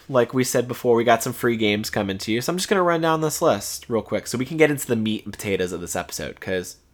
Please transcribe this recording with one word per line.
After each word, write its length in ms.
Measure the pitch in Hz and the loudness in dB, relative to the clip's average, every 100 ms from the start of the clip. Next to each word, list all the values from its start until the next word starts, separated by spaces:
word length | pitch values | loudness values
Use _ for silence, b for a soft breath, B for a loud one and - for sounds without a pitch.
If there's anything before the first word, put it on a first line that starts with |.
| - | 0
Like 240 | 131 120 | 2 2
we 80 | 131 | 2
said 240 | 123 131 123 | 2 0 -2
before, 300 | 120 123 117 | 0 2 4
we 80 | |
got 180 | 117 113 | 6 4
some 100 | 127 | 2
free 220 | 117 123 113 | -2 0 2
games 340 | 107 104 107 | 2 0 -2
coming 280 | 113 98 95 | -2 -2 -4
to 140 | - | -2
you. 80 | 113 | -2
So 100 | 147 | -2
I'm 40 | 180 | -4
just 120 | - | 0
gonna 140 | 196 | 2
run 200 | 175 170 | 2 2
down 180 | 165 160 | 2 0
this 220 | 156 - | 0 2
list 460 | 165 101 - - - | 2 2 -2 -10 -4
real 140 | 110 | -2
quick 240 | - 104 - | -2 -4 -4
so 120 | 120 | -4
we 80 | 131 | -2
can 100 | 160 | 2
get 140 | 151 | 4
into 160 | 147 - | 2 -2
the 100 | 113 | 0
meat 280 | 110 107 | 0 -2
and 80 | 104 | -6
potatoes 380 | 98 107 95 90 | -8 -2 0 -2
of 100 | 87 | -4
this 120 | 85 | -6
episode, 460 | 92 85 - 73 - | -6 -6 -6 -8 -8
'cause 360 | - 92 90 - _ | -4 -4 -4 -12 _